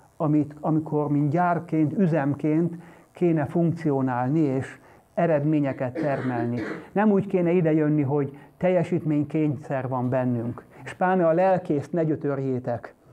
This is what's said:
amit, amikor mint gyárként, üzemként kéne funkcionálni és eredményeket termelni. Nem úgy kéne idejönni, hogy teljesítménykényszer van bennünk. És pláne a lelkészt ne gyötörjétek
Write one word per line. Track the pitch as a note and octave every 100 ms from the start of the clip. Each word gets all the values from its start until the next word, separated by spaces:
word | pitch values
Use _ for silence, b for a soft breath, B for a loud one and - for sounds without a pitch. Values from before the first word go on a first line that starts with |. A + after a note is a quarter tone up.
| B -
amit, | D#3 D3+ C#3+ -
amikor | E3 D#3 D#3 D3+ D3
mint | D3 D3
gyárként, | E3 F3 E3+ E3 D#3+ D3+ -
üzemként | F#3 D#3+ C#3 C#3 D3+ D#3 E3+ E3+ B B B
kéne | - F3 D#3+
funkcionálni | C#3 F3 E3+ E3 D#3 C3+ C3 B2 B2+ D#3+
és | D3 C3+ B2+ - B B B
eredményeket | - E3+ D3+ D3 D#3 C#3 B2+ B2+
termelni. | B2+ D3+ C3 B2+ A#2+ A#2+ A#2+ G#2 B B
Nem | F#3+ G#3+
úgy | G3 G3
kéne | F#3+ E3+
idejönni, | F3+ D#3+ D#3 D3+ D3+
hogy | C3+ D3 C#3 - B B
teljesítménykényszer | F3+ F3+ D#3+ E3+ D#3 D3 C#3+ D#3+ D3+ B2 - C3+ B2+
van | B2+ B2
bennünk. | B2+ B2+ A#2+ A#2+ - - B
És | -
pláne | - F#3 F#3 E3
a |
lelkészt | E3 F#3+ F3+ F3+ D3 C3+
ne | F3
gyötörjétek | D#3+ C#3 C#3+ C#3 C3+ B2 B2+ A#2 - - B